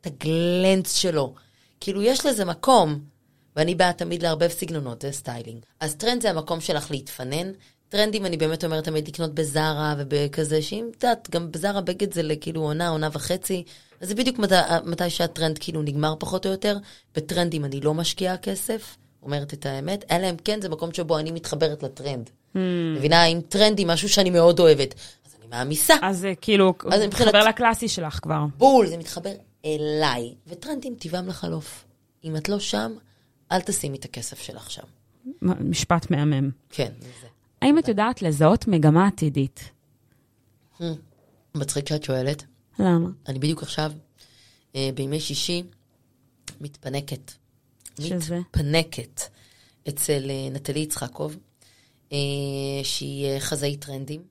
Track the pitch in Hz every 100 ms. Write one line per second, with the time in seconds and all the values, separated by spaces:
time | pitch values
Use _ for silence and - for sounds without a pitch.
0 | - 139 156 160 170 175 190 190 180 -
1 | 190 156 131 - _ _ _ _ - 196
2 | 214 262 294 226 180 165 - 247 160 147
3 | 147 _ _ _ _ 151 160 175 180 175
4 | 170 170 170 156 170 170 165 160 135 113
5 | 139 139 - 120 113 113 _ _ 156 151
6 | 220 247 214 165 156 165 160 156 - 135
7 | - - 127 147 190 190 _ _ _ 202
8 | 214 214 190 165 156 160 170 160 156 156
9 | 156 151 165 156 151 147 156 147 151 147
10 | 139 147 143 147 151 156 156 208 233 -
11 | 247 233 208 170 170 165 196 202 180 180
12 | 202 170 156 151 165 160 156 151 175 160
13 | 156 147 - 185 - 185 170 - _ _
14 | 180 208 254 247 202 185 156 170 165 170
15 | 175 - 170 - 160 156 - 160 151 143
16 | 156 156 170 185 190 190 208 202 202 -
17 | _ - 147 170 175 156 143 139 143 156
18 | 165 - 185 185 - 196 - 220 - -
19 | _ _ 139 143 143 143 139 135 147 202
20 | - 170 185 170 - 214 190 156 165 170
21 | 165 156 156 165 - 151 156 147 135 -
22 | 135 131 117 _ _ 190 185 175 165 156
23 | 143 170 165 165 170 196 214 202 175 165
24 | 202 202 185 175 170 170 170 143 135 -
25 | - - _ - 113 120 131 151 - 208
26 | 185 190 196 180 - 202 190 175 - 202
27 | 208 - 220 208 220 220 240 226 226 -
28 | 160 - 160 156 151 139 269 262 190 170
29 | 165 - 185 196 _ _ 156 151 151 151
30 | 151 123 120 - - 170 285 285 254 240
31 | 160 180 180 160 175 165 151 - _ _
32 | _ _ 160 156 156 202 - 208 220 220
33 | _ _ _ _ _ 185 - 160 143 135
34 | - - 113 - - 117 - - - _
35 | _ _ 254 294 180 - 143 170 - 170
36 | - 147 147 139 139 131 _ - 120 113
37 | 123 - - _ _ _ 254 302 311 202
38 | 214 254 175 147 156 226 - 175 151 156
39 | 196 196 156 139 135 - - _ _ _
40 | _ _ _ _ _ _ _ _ 170 156
41 | - _ _ _ _ 151 143 147 143 151
42 | 151 131 131 143 - _ _ - 190 170
43 | 175 190 - 131 147 156 - - 156 151
44 | _ _ _ _ _ _ _ 135 135 131
45 | 135 151 151 135 - 175 180 - _ _
46 | _ _ _ _ - - 147 - 135 139
47 | 143 135 - - _ _ _ _ - -
48 | 156 180 160 170 180 - 143 160 165 -
49 | 117 - - _ _ _ _ _ - -
50 | - 147 135 135 135 135 139 143 156 -
51 | 123 - 151 151 _ _ _ _ _ _
52 | _ 143 139 139 139 139 139 139 135 -
53 | 139 139 139 139 139 147 143 143 143 135
54 | 135 151 180